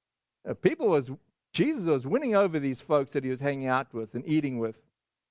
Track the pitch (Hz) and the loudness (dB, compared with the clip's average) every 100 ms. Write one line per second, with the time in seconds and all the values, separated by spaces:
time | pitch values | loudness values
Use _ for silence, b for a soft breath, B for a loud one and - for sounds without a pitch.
0 | _ _ _ _ - - 208 - 233 156 | _ _ _ _ -10 0 0 2 2 2
1 | 123 131 _ _ _ - 254 311 165 139 | 0 -10 _ _ _ 0 0 0 0 0
2 | 127 226 277 208 196 160 139 127 - 147 | 0 -2 2 2 2 0 -2 -4 0 0
3 | 139 151 131 123 139 139 131 127 127 113 | 2 -2 -2 -2 -2 -2 0 0 -2 -8
4 | 113 120 - 156 147 123 113 - _ _ | -8 -6 0 0 0 -2 -4 -6 _ _
5 | _ _ _ | _ _ _